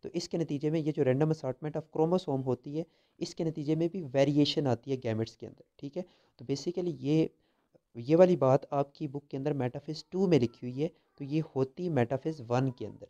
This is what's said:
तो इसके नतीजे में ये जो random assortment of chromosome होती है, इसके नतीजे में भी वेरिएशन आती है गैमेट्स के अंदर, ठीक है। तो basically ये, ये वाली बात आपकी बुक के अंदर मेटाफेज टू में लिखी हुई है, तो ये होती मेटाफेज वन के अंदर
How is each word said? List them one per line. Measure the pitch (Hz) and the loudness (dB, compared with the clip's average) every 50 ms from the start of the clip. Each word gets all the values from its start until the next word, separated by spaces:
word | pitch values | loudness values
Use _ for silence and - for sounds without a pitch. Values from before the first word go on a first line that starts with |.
| _ | _
तो | - | -8
इसके | - 170 - - - 170 | -8 -8 -8 -6 -4 -4
नतीजे | 165 156 151 139 143 151 | -2 -2 -4 -4 -2 -2
में | 156 165 | -2 0
ये | 151 147 | -2 -2
जो | 147 - 147 | 0 0 2
random | 131 127 135 156 156 | 2 4 2 2 2
assortment | 156 156 - 131 127 _ - 151 147 | 0 -2 -4 -8 -8 _ -8 -8 -8
of | 156 151 _ _ - | -8 -10 _ _ 0
chromosome | 156 165 175 185 180 - 139 135 131 | 2 2 2 0 0 0 -4 -2 0
होती | 131 123 123 _ 147 143 156 | -2 -2 -4 _ -8 -8 -8
है, | 170 _ _ _ _ _ _ _ | -8 _ _ _ _ _ _ _
इसके | 165 165 - - 175 | -8 -8 -6 -4 -4
नतीजे | 160 156 - 147 139 156 | -4 -4 -4 -2 -2 0
में | 156 165 170 | 0 0 -2
भी | 165 196 | -2 -4
वेरिएशन | 170 135 123 135 139 139 147 143 147 143 - - 151 135 | -8 -2 2 2 4 4 6 4 4 4 4 0 2 2
आती | 120 113 - 139 | 0 0 0 -6
है | 135 120 | -6 -4
गैमेट्स | - 120 110 110 113 - - | -2 -2 0 0 -2 -4 -4
के | _ - | _ -16
अंदर, | 104 - _ - _ _ _ | -16 -16 _ -20 _ _ _
ठीक | - 143 139 180 | -14 -10 -8 -8
है। | 180 - _ _ _ _ _ _ | -10 -10 _ _ _ _ _ _
तो | 127 | -6
basically | 120 139 135 - 180 175 - 180 175 156 131 | -6 -6 -4 -4 -6 -4 -2 -4 -4 -4 -4
ये, | 127 135 151 160 156 - _ _ _ _ _ _ _ _ _ _ _ _ _ 120 | -2 2 2 2 2 2 _ _ _ _ _ _ _ _ _ _ _ _ _ -12
ये | 120 123 156 | -2 2 8
वाली | 165 185 180 180 | 8 8 8 8
बात | 151 139 131 131 131 - - | 4 4 4 4 4 2 0
आपकी | - 143 139 143 _ - 160 147 | -2 -2 -2 -4 _ -10 -10 -8
बुक | 131 143 - _ | -8 -10 -12 _
के | - 139 | -10 -6
अंदर | 135 151 151 | -4 -4 -2
मेटाफेज | 143 123 123 - 143 - - - 156 - _ | -2 -4 -4 -4 -8 -10 -10 -12 -12 -12 _
टू | - 185 196 190 | -4 -2 2 4
में | 175 139 | 4 4
लिखी | 120 120 - - - 123 | 4 2 -2 -6 -10 -10
हुई | 123 131 | -6 -4
है, | 147 175 - _ _ _ _ _ | -6 -6 -6 _ _ _ _ _
तो | 143 | -10
ये | 135 143 156 | -4 -2 -4
होती | 156 - _ 135 131 135 _ - 180 180 | -4 -2 _ -2 -2 -2 _ -8 -6 -2
मेटाफेज | 160 135 120 113 139 127 - 160 160 151 | 0 0 0 0 -2 -4 -4 -6 -8 -8
वन | 120 113 120 123 135 135 | -6 -2 0 0 0 0
के | 123 - 113 | -2 -6 -12
अंदर | 101 101 110 - - | -12 -12 -14 -20 -20